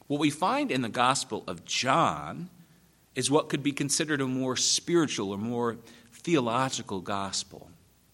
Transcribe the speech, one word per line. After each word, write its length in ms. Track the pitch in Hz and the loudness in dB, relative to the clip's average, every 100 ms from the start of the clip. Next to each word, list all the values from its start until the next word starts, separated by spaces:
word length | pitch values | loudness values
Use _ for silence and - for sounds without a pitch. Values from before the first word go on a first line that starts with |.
| - | -6
what 120 | 147 | 0
we 80 | 151 | 0
find 420 | 147 190 269 277 | 2 0 0 0
in 120 | 131 | -2
the 60 | 117 | -2
Gospel 540 | 110 123 131 - 101 - | 2 4 2 0 -6 -6
of 180 | 85 | -10
John 840 | - - 127 147 131 76 71 131 175 - - _ _ _ _ | -6 -2 2 4 4 2 -6 -10 -12 -16 -20 _ _ _ _
is 160 | - 127 | -4 2
what 180 | 147 - | 4 4
could 140 | 151 | -2
be 80 | 139 | -2
considered 500 | 135 143 - 156 143 | -2 -2 0 0 -2
a 60 | 131 | -2
more 300 | 127 131 123 | -2 -2 0
spiritual 760 | - - - 170 143 - 98 | 0 0 2 2 2 0 -4
or 80 | 98 | -4
more 380 | 113 120 120 110 - - - | -4 -2 -2 -4 -10 -20 -20
theological 880 | - - 165 117 120 135 - 113 98 | -12 0 2 4 2 0 -2 -6 -6
gospel. 720 | 92 101 98 92 - - - - _ _ _ | -4 -4 -4 -6 -8 -12 -20 -20 _ _ _